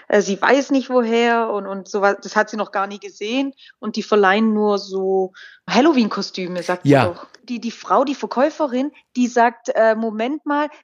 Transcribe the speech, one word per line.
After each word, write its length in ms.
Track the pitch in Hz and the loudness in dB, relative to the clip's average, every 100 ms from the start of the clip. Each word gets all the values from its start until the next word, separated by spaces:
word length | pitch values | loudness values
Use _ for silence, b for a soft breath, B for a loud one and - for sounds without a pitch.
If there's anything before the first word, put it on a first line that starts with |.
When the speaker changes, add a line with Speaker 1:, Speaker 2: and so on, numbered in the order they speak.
| B | B
Speaker 1:
äh, 160 | 208 | 2
sie 180 | 185 190 | 2 0
weiß 300 | - 277 269 | 2 2 2
nicht 180 | 277 240 | -2 0
woher 600 | 254 226 233 240 233 226 | 0 2 2 2 0 -2
und, 160 | 202 196 | -4 -6
und 220 | 196 185 | -10 -6
so 120 | 208 | 0
was. 160 | 202 202 | 0 0
Das 140 | 196 214 | -2 -2
hat 120 | 208 | 0
sie 80 | 214 | -2
noch 140 | 196 | -6
gar 160 | 202 196 | -4 -6
nie 140 | 202 | -8
gesehen. 520 | 202 - 208 262 277 - B B | -16 -10 -4 -2 -4 -8 B B
Und 160 | 220 220 | -8 -6
die 80 | |
verleihen 500 | - 214 190 208 220 | 0 4 4 4 2
nur 240 | 214 208 202 | 2 0 0
so 540 | 196 190 190 190 185 B B B - | -4 -6 -2 0 -2 B B B -2
Halloween-Kostüme, 920 | 196 311 262 208 196 - - 180 180 | 2 4 4 0 -2 -8 -8 -8 -6
sagt 240 | 170 180 139 | -4 -2 4
Speaker 2:
Ja. 160 | 139 | 4
Speaker 1:
sie 60 | 113 | 4
doch. 180 | - - - | -2 -16 -20
Die, 180 | - 233 | -12 -10
die 120 | 233 | -10
Frau, 320 | - - 196 | -8 0 0
die 100 | 285 | 0
Verkäuferin, 800 | 262 208 240 302 302 294 254 285 b _ 247 | -4 -4 0 0 0 -4 -2 -4 b _ -2
die 100 | 240 | 0
sagt, 420 | 240 233 240 - | 2 2 0 -4
„Äh, 220 | - 226 220 | 2 2 2
Moment 500 | 226 214 240 302 294 | -2 -4 -4 -4 -4
mal, 220 | 285 294 B | -2 -4 B